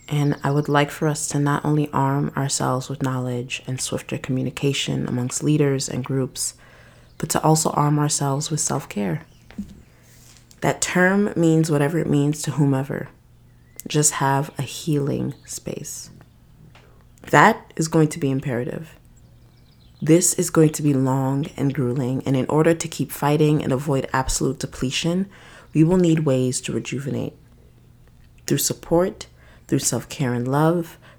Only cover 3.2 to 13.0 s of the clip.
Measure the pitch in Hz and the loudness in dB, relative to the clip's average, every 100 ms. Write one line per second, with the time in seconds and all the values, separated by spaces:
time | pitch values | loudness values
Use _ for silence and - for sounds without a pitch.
3.2 | 127 123 131 - - 131 - 127 - 127 | -4 -6 -6 -10 -8 -6 -6 -6 -6 -8
4.2 | - 131 131 - 143 135 - 139 - 123 | -4 -4 -4 -2 -2 -2 -2 -4 -2 -4
5.2 | 127 - 143 151 143 135 - 127 127 135 | -4 -2 2 2 2 0 -4 -6 -4 -2
6.2 | 127 - - - - - - - - - | -2 -6 -10 -10 -20 -20 -20 -20 -20 -10
7.2 | 160 - 156 160 - - 147 147 147 - | -6 0 2 4 2 0 2 2 0 0
8.2 | 143 139 147 151 - 135 - 202 196 156 | -2 -4 -4 -4 -4 -4 -6 -6 -4 -4
9.2 | - - - - - - - - - - | -8 -20 -18 -14 -14 -16 -20 -20 -20 -20
10.2 | - - - - - - - 180 185 202 | -20 -20 -20 -4 -2 -2 0 2 4 4
11.2 | 208 - 165 160 160 147 143 170 - 143 | 2 2 4 4 4 2 2 0 0 2
12.2 | 143 147 - 151 139 135 139 - | 2 0 -2 0 2 2 -2 -6